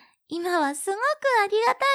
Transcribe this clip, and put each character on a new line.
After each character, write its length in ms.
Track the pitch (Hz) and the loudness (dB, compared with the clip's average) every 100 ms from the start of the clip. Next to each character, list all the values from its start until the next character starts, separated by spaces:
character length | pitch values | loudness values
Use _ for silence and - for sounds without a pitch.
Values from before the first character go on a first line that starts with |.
| - _ - | -20 _ -10
今 320 | 330 359 349 | -6 -2 0
は 160 | 285 294 | 0 -2
す 160 | - | -4
ご 60 | 403 | -2
く 40 | 539 587 554 466 | -2 0 0 2
あ 40 | 403 | 2
り 100 | 427 466 | 2 0
が 100 | - | 0
た 100 | 554 | 0